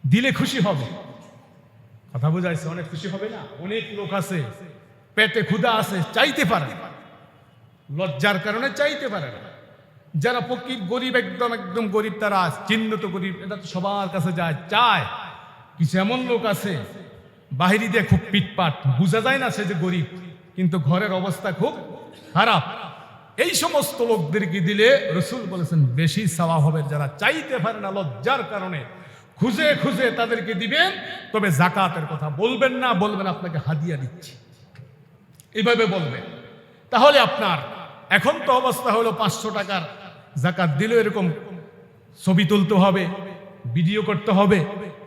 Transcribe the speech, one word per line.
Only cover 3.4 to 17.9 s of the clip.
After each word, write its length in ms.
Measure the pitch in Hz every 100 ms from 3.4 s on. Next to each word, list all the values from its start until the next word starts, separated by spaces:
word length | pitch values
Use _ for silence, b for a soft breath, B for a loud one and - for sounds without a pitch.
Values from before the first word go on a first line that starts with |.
| - -
অনেক 240 | 180 226 220
লোক 200 | 208 185
আছে 300 | 196 175 180 117 - - - - - _
পেটে 280 | - 214 226
ক্ষুধা 280 | 180 185 240
আছে, 320 | 220 196 190 156
চাইতে 320 | 226 294 294
পারে 200 | 202 202
না, 240 | 139 - - - - - - _ _ _ - _ - 143
লজ্জার 420 | 185 127 202 190
কারণে 320 | 208 214 269 -
চাইতে 320 | 294 285 277
পারে 180 | 202 139
না। 260 | - - - - - _ - - 151
যারা 240 | 226 247
ফকির 380 | 247 247 254 254
গরিব, 380 | 180 247 254 247
একদম, 360 | - 185 240
একদম 360 | 226 190 196 214
গরিব, 240 | 208 214 214
তারা 300 | 214 196 175 - -
চিহ্নিত 380 | 220 220 214 202
গরিব, 280 | 185 190 175 190
এটা 100 | 208
তো 100 | -
সবার 420 | 185 196 202 190
কাছে 240 | 190 175
যায়, 220 | 170 165 151 -
চায়। 340 | 208 240 190 110 - - - - - - -
কিছু 200 | 160 185
এমন 280 | 202 254 247
লোক 200 | 233 226
আছে 300 | 196 180 156 98 - - - - - _
বাহিরি 360 | 131 180 214
দিয়ে 160 | 226